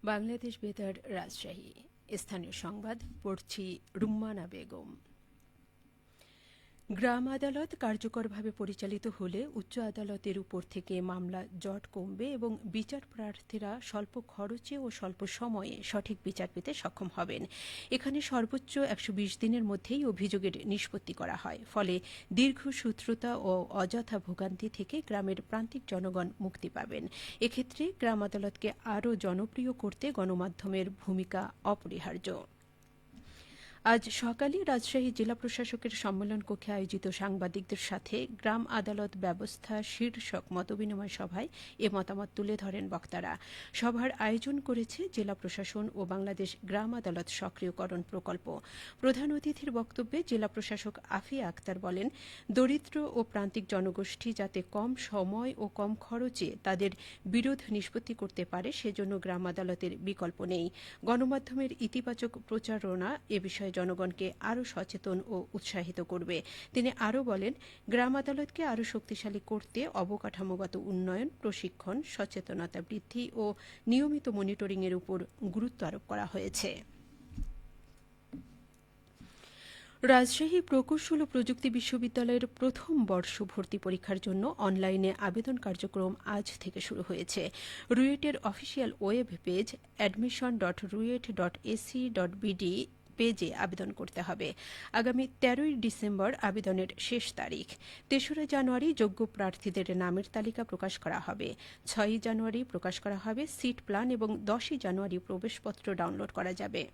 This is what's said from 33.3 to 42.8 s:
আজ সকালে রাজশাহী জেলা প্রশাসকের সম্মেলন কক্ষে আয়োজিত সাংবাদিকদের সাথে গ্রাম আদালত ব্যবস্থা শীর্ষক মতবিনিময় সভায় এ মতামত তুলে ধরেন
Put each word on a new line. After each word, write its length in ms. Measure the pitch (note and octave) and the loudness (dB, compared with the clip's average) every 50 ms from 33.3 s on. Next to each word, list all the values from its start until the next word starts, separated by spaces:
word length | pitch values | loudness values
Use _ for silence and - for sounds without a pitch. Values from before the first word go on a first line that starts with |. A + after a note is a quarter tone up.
| - - - - - - - - - - - A3 A3+ | -20 -20 -20 -20 -20 -20 -20 -20 -20 2 6 8 8
আজ 120 | A#3 - A3+ - - - | 8 6 2 -4 0 0
সকালে 360 | A#3 A#3 - C#4+ C#4+ D4 F#4+ G4 D#4 | 0 2 2 2 2 4 2 4 4
রাজশাহী 400 | C4+ B3 A3+ - - C4+ B3+ B3+ A#3+ - | 4 4 2 2 2 4 4 4 2 2
জেলা 180 | A3 A3 A#3 A#3 | 2 2 2 0
প্রশাসকের 540 | - A#3+ - - B3 A3+ - A#3 - A#3 A3 - - | -2 -4 -2 -2 -2 -2 -4 -4 -4 -4 -4 -2 0
সম্মেলন 380 | G#3+ F#3+ F#3+ G3+ G#3 A3 G#3+ G3 - | 0 0 2 0 0 0 -2 0 -2
কক্ষে 220 | G#3+ G3+ - - G#3 | -4 -4 -2 -2 -2
আয়োজিত 280 | G3+ F#3+ F#3 - F#3+ - F#3+ F3+ - | 0 0 0 -2 -2 -2 -2 -2 -2
সাংবাদিকদের 600 | F#3+ G3+ F#3+ G3 F3+ F3+ E3+ G3+ F#3+ - - - - - | -2 0 0 0 0 0 -2 -2 -4 -4 -4 -4 -2 -4
সাথে 280 | G3+ G3 - - - A3+ B3+ - A#3 - | -4 -4 -4 -2 -2 -2 -2 -4 -6 -2
গ্রাম 220 | - A3 G#3+ A3+ A#3 - - A3+ | 2 2 2 2 0 0 0 0
আদালত 340 | G3+ G#3 G#3 G#3 G#3 G3+ - F#3+ F#3 | 0 0 0 -2 -2 -2 -4 -2 0
ব্যবস্থা 500 | F#3 E3+ F#3 G#3+ G#3+ - - - - A3 G#3+ G#3+ - - | 0 0 0 -2 -6 -6 -10 -6 -4 -4 -2 -2 -4 -2
শীর্ষক 520 | - A#3 A#3+ A3+ - A3 - - F#3+ - - F#3 | 0 0 0 0 -2 -8 -4 -4 -4 -4 -2 -2
মতবিনিময় 560 | F3+ F3+ - G#3+ G3+ G#3+ G#3 G#3 G3 G3+ G3 - - | -2 -2 -2 -2 -2 0 -2 0 -2 -4 -4 -4 -4
সভায় 300 | - F3 F3 F#3 A#3 E4 - - - - - - G#3 | -4 -4 -2 -4 -4 -4 -8 -12 -16 -16 -4 0 0
এ 20 | G#3+ G3 | 2 4
মতামত 340 | G3+ F#3 - G3+ G3 G3+ G3+ - | 2 0 0 -2 -4 -4 -4 -2
তুলে 180 | - G#3 G3+ G#3+ G#3 G3 | -2 0 0 0 -2 -2
ধরেন 220 | G3 F#3+ G3+ | -4 -4 -2